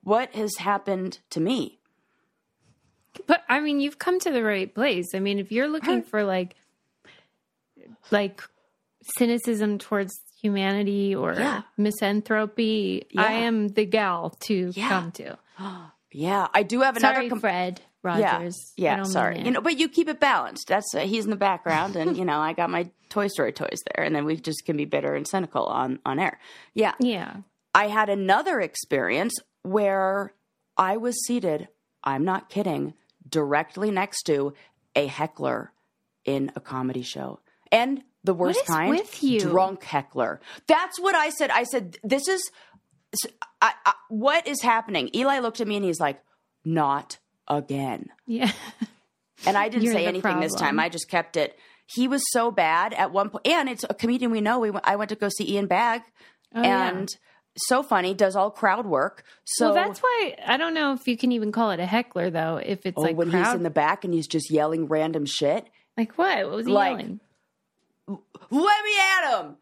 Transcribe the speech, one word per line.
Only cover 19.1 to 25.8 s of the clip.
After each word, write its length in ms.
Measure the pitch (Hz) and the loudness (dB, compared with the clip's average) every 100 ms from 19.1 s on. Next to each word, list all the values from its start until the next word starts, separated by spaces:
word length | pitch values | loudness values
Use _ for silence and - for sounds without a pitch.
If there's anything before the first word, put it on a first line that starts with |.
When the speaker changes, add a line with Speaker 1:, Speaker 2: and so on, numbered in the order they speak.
Speaker 1:
sorry. 260 | 185 110 - | 0 0 0
Speaker 2:
it. 40 | |
Speaker 1:
You 60 | - | -2
know, 100 | 247 | 0
but 180 | 220 294 | 0 0
you 120 | 320 | 0
keep 180 | - 320 | 2 0
it 100 | 311 | 2
balanced. 500 | 285 214 127 - - | 2 2 0 -8 -2
That's, 260 | 190 202 | -2 0
uh, 60 | - | -2
he's 240 | 190 226 | -2 -2
in 60 | 208 | -2
the 60 | 208 | 0
background, 600 | 196 175 - 156 185 190 | 0 0 0 0 0 -2
and, 200 | 165 175 | -2 0
Speaker 2:
<laughs> 0 | |
Speaker 1:
you 80 | |
know, 140 | 185 151 | 0 0
I 140 | 156 | 0
got 160 | 170 175 | 0 -2
my 180 | 175 180 _ _ | -2 -4 _ _
Toy 160 | - 202 | -2 -2
Story 240 | 196 123 | 0 -2
toys 260 | - - - - | 0 -6 -6 -6
there, 120 | - 156 | -4 0
and 100 | 151 | 0
then 80 | |
we 120 | 147 160 | 0 -2
just 280 | 160 156 | -4 -8
can 140 | - 151 | -4 -2
be 80 | 147 | 0
bitter 280 | 147 143 | -2 -2
and 140 | 147 147 | -4 -2
cynical 380 | 190 175 - - | -4 -2 -2 -2
on, 320 | 123 | -2